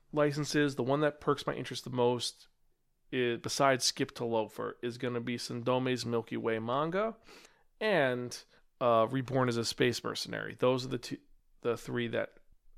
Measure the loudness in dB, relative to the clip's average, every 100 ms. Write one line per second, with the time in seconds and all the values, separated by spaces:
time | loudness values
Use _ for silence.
0 | -6 0 0 0 0 2 2 0 0 2
1 | 0 0 -2 0 -2 -6 -8 -8 -6 2
2 | 2 2 -4 -8 -20 _ _ _ _ _
3 | -6 -2 0 -2 -4 2 4 4 2 0
4 | -6 -4 0 0 0 -4 -8 -6 -8 -4
5 | -4 -2 -4 -4 -4 -4 0 2 2 0
6 | 0 -2 -2 -2 0 0 0 -2 0 0
7 | -2 -6 -20 -20 -20 _ _ -4 2 4
8 | 4 2 -4 -10 -16 _ _ 0 4 6
9 | 4 2 0 2 2 2 -2 2 2 2
10 | -4 -6 -6 -6 -6 0 2 2 -2 -6
11 | -6 -12 _ -20 _ _ -4 -4 -4 -4
12 | -2 -2 -4 -10 _ -20 -14